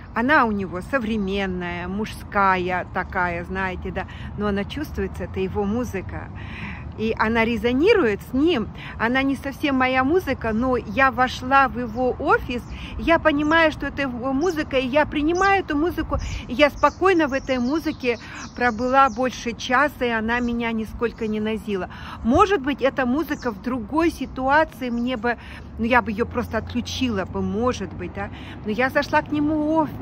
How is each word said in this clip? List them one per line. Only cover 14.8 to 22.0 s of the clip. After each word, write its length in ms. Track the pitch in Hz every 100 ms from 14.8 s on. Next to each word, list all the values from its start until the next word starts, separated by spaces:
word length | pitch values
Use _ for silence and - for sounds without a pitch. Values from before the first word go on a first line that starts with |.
| 262
я 200 | 285 294
принимаю 540 | 302 302 349 392 392
эту 120 | 320 294
музыку, 420 | 339 330 - - - - -
и 40 |
я 160 | 247 285
спокойно 580 | - 294 - 370 349 294
в 40 |
этой 260 | 269 269 254
музыке 600 | 240 311 302 - 247 226 - - -
пробыла 540 | - 247 214 254 269 269
больше 440 | 220 254 - 233
часа, 520 | 220 - 254 294 -
и 60 | 240
она 300 | 226 220 240
меня 320 | 240 233 233
нисколько 540 | 226 214 - 233 - 220
не 140 | 214
назила. 480 | 214 220 214 190 175 -